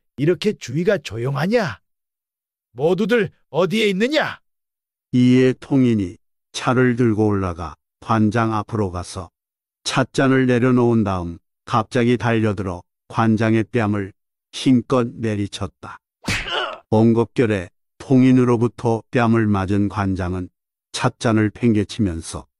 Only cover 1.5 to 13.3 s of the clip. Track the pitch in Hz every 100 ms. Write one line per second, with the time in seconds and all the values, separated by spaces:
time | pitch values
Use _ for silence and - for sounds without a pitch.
1.5 | 240 180 98 _ _ _ _ _ _ _
2.5 | _ _ 113 151 185 202 240 190 - _
3.5 | 139 180 208 214 185 240 302 208 - _
4.5 | _ _ _ _ _ _ 127 123 127 127
5.5 | 127 - 139 127 110 92 85 _ _ _
6.5 | - - 123 127 120 123 104 107 101 95
7.5 | 85 85 - _ _ - 113 107 113 110
8.5 | 110 104 110 98 87 87 - 87 _ _
9.5 | _ _ _ - - 131 - 135 131 131
10.5 | 123 127 123 120 117 104 95 85 85 _
11.5 | _ - 120 110 127 117 123 120 117 107
12.5 | 95 95 87 - _ _ - 113